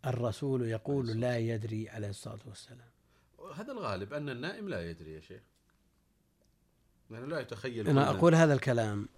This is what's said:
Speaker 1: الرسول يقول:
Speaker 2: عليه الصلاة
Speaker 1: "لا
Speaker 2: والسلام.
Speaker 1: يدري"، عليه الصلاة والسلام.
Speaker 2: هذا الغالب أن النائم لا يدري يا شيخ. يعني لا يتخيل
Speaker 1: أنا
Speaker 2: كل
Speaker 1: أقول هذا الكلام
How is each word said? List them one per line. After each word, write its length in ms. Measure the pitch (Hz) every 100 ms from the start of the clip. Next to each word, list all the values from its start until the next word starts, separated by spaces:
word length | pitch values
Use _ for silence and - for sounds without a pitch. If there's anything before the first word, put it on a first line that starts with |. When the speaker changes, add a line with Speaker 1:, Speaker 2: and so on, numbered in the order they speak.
| 135
Speaker 1:
الرسول 600 | 120 120 - 143 131 117
يقول: 420 | 110 - 139 117
Speaker 2:
عليه 20 |
الصلاة 180 | 113 123
Speaker 1:
"لا 80 | 120
Speaker 2:
والسلام. 180 | 113 113
Speaker 1:
يدري"، 340 | 107 110 110
عليه 200 | 113 104
الصلاة 300 | 98 113 101 110
والسلام. 440 | 101 - 123 - _ _ _ _ - 185 143
Speaker 2:
هذا 160 | 233
الغالب 420 | 254 143 95 101
أن 160 | 147 143
النائم 400 | 120 156 226 202
لا 200 | 107 85
يدري 240 | 82 78
يا 60 | 78
شيخ. 220 | - - _ _ _ _ _ _ _ _ _ _ _ _ _ _ _ _ _
يعني 140 | 113 131
لا 140 | 165
يتخيل 480 | 156 104 131 120 135
Speaker 1:
أنا 240 | 139 139
Speaker 2:
كل 60 | 95
Speaker 1:
أقول 180 | 170 165
هذا 180 | 160
الكلام 560 | 135 - 120 110 101 104